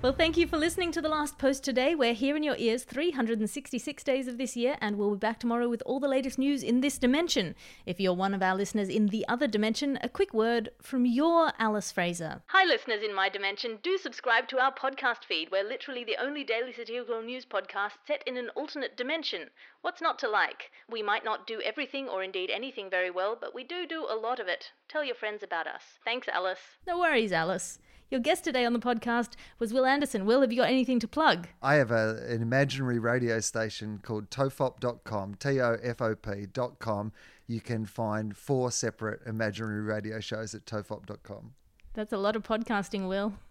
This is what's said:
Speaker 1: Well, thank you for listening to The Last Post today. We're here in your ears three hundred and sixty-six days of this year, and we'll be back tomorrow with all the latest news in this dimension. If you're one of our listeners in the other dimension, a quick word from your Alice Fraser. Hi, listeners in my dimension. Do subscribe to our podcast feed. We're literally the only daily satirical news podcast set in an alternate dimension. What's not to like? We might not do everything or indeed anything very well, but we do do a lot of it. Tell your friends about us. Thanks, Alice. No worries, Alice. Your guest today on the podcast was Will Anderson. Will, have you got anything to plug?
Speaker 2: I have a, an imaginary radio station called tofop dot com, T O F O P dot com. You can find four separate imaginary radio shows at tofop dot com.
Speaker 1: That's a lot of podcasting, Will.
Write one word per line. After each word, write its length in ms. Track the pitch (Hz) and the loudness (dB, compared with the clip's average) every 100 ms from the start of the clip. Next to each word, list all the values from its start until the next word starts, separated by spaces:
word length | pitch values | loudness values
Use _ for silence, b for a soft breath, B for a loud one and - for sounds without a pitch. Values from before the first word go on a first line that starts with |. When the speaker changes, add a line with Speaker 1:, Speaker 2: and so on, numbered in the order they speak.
Speaker 1:
Well, 80 | 254 | 2
thank 240 | 262 330 330 | 4 4 4
you 120 | 339 | 2
for 100 | 320 | 2
listening 340 | 320 359 349 | 0 0 -2
to 100 | 330 | 0
The 60 | 311 | 0
Last 300 | 311 294 - | 0 -2 0
Post 260 | 269 277 | 0 2
today. 320 | 269 254 262 330 | 0 2 2 4
We're 180 | 233 | 2
here 220 | 233 269 302 | 2 0 0
in 80 | |
your 140 | 302 254 | 0 0
ears 260 | 233 233 | 0 0
three 280 | - 254 339 | -2 -2 -2
hundred 280 | 277 233 226 | 0 0 0
and 100 | 214 | -2
sixty-six 540 | - - 240 - 285 | -4 -6 -6 -6 -6
days 240 | - 269 254 | 0 0 -2
of 100 | 240 | -6
this 200 | 254 240 | -6 0
year, 180 | 240 294 | 0 0
and 160 | 214 208 | -2 0
we'll 140 | 202 | 0
be 60 | 202 | 0
back 220 | 214 226 | -2 0
tomorrow 300 | 240 233 240 | -2 0 0
with 120 | 233 - | -2 -2
all 160 | 262 | 0
the 80 | 277 | 2
latest 280 | 269 269 - | 2 2 0
news 240 | 269 285 | 2 2
in 200 | - 247 | 2 4
this 160 | 277 277 | 4 4
dimension. 580 | 247 277 339 277 175 - B B - | 4 4 4 2 0 -4 B B -8
If 160 | 175 | 0
you're 100 | 190 | 2
one 220 | 180 196 | 4 2
of 100 | 196 | 2
our 100 | 185 | 2
listeners 360 | 190 202 214 190 | 2 0 0 0
in 160 | 220 208 | 4 4
the 200 | 220 - | 2 0
other 180 | 240 285 | 2 2
dimension, 500 | 208 214 226 285 269 | 2 2 2 0 -2
a 80 | 247 | -4
quick 240 | - 392 | 0 2
word 380 | 220 226 233 220 - | 4 4 2 0 -12
from 240 | - 262 247 | -4 2 4
your 480 | 240 320 339 320 - | 6 6 6 4 4
Alice 360 | 226 214 185 | 2 2 -2
Fraser. 480 | - 175 170 160 139 - | 0 0 0 -6 -8 2
Hi, 180 | 381 381 | 4 6
listeners 360 | 240 - 214 | 4 2 -2
in 140 | 214 196 | -2 0
my 140 | 190 | 0
dimension. 500 | 196 196 202 240 220 | 0 -4 -2 -6 -4
Do 160 | 339 381 | -2 -2
subscribe 520 | 294 226 254 226 254 | -2 -6 2 2 2
to 100 | 262 | 2
our 140 | 262 | 2
podcast 500 | 262 269 269 254 226 - | 2 -4 0 -2 -2 -4
feed. 220 | 170 165 | -4 -2
We're 100 | 190 | -2
literally 400 | 202 - - 247 | -2 -6 -6 -8
the 180 | 226 - | -4 -4
only 220 | 262 294 | -4 -6
daily 300 | 254 226 254 | -4 -2 -2
satirical 480 | 240 226 233 233 226 | -8 -8 -8 -6 -6
news 240 | 226 254 247 | -6 -10 -4
podcast 460 | 202 185 202 208 - - | -6 -4 -4 -6 -6 -6
set 180 | 294 - | -6 -4
in 80 | 254 | -6
an 140 | 240 - | -6 -6
alternate 400 | 294 302 254 - | -8 -6 -8 -6
dimension. 540 | 247 320 294 190 147 B B B | -4 -2 -2 -6 -8 B B B
What's 180 | 339 370 | -8 0
not 180 | 330 247 | 0 0
to 80 | 254 | 2
like? 420 | 208 170 - - B B | 4 2 0 -16 B B
We 100 | 226 | -4
might 220 | 208 214 | 0 0
not 240 | 220 220 196 | 0 -4 -4
do 140 | 220 | -4
everything 480 | 196 220 269 269 269 | -4 -4 -6 -6 -4
or 120 | 190 | -4
indeed 280 | 190 190 185 | -4 -4 -2
anything 360 | 202 262 - 196 | -4 -4 -8 -4
very 200 | 185 180 | -2 0
well, 280 | 180 190 233 | 0 -2 -2
but 160 | - - | -8 -10
we 80 | |
do 240 | 254 349 349 | -10 -8 -6
do 180 | 320 294 | -6 -4
a 100 | 220 | -4
lot 220 | 220 247 | -2 -4
of 80 | 185 | -2
it. 160 | 170 - _ _ | -4 -6 _ _
Tell 160 | 302 285 | -4 -4
your 100 | 233 | -4
friends 280 | 214 208 | -6 -6
about 220 | 196 170 156 | -6 -6 -4
us. 160 | - - _ | -8 -14 _
Thanks, 240 | - 247 - | -6 -4 -2
Alice. 320 | - 185 185 - - - | -2 -2 -4 -10 -16 -6
No 140 | 349 | 0
worries, 320 | 349 269 220 | 2 2 2
Alice. 480 | 170 165 190 - - b b b | 0 0 -2 -4 -12 b b b
Your 100 | 262 | -2
guest 240 | 240 359 | 2 0
today 200 | - 254 | 2 2
on 100 | 240 | 2
the 60 | 240 | 2
podcast 520 | 240 233 240 233 233 - B B | 0 -2 0 0 -2 -6 B B
was 160 | 233 | -2
Will 140 | 247 254 | 2 4
Anderson. 400 | 277 285 220 196 | 4 2 0 4
Will, 140 | 247 | 6
have 100 | 262 | 6
you 80 | 233 | 4
got 100 | 202 | 4
anything 300 | 262 262 247 | 4 4 2
to 80 | 220 | 0
plug? 400 | - 311 185 170 - | 2 4 4 -2 -4
Speaker 2:
I 120 | 131 147 | 4 6
have 140 | 120 | 6
a, 340 | 113 110 113 117 | 4 2 0 -2
an 140 | 117 | -2
imaginary 560 | 117 127 139 127 131 120 | 2 4 2 0 0 2
radio 400 | 117 123 120 113 | 2 2 2 0
station 600 | 110 117 110 - 107 104 | 0 -2 -4 -4 -8 -10
called 260 | - 107 104 | -6 -6 -6
tofop 500 | - 135 135 135 - | -2 -2 0 -2 0
dot 240 | 123 120 | -4 -4
com, 300 | - 107 98 | -6 -6 -6
T 260 | 101 143 135 | -6 0 2
O 180 | 123 117 | 2 2
F 180 | 123 117 | -2 -2
O 140 | 117 | -2
P 320 | 107 - 101 104 | -2 -4 -6 -6
dot 320 | - 123 - | -4 -4 -4
com. 340 | 113 104 107 B B B B | -2 -2 -2 B B B B
You 120 | 113 | -6
can 280 | - 113 107 | -4 -4 -4
find 500 | - 110 107 110 101 | -4 -2 -2 -4 -8
four 320 | - 135 127 | -2 0 2
separate 520 | - 117 - 110 104 - | 0 -4 -2 -6 -6 -6
imaginary 560 | 110 110 98 113 104 | -2 -2 -2 -4 -4
radio 380 | 107 107 104 110 | -2 -2 -4 -8
shows 340 | 104 110 110 | -6 -6 -8
at 140 | 107 - | -10 -8
tofop 400 | 110 101 104 - | -8 -6 -10 -10
dot 160 | 104 | -14
com. 300 | - 104 113 127 _ _ - - | -12 -14 -14 -20 _ _ -12 -8
Speaker 1:
That's 180 | 214 | -4
a 40 | 208 | 0
lot 180 | 202 214 | 0 0
of 80 | |
podcasting, 640 | - 220 233 214 185 202 185 | -2 -2 0 -2 -2 -4 -2
Will. 260 | 190 208 202 - | -2 -2 -4 -16